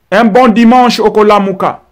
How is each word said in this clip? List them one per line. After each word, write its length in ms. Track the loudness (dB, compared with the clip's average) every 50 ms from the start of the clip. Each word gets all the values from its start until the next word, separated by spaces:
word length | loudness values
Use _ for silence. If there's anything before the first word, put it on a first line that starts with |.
| _ -4
Un 140 | -2 0 0
bon 240 | 2 2 2 2 2
dimanche 500 | 2 2 2 2 4 2 2 0 -2 -2
okolamuka. 840 | -4 -2 0 0 0 0 0 -2 -2 -4 -6 -6 -6 -8 -8 -10 _ _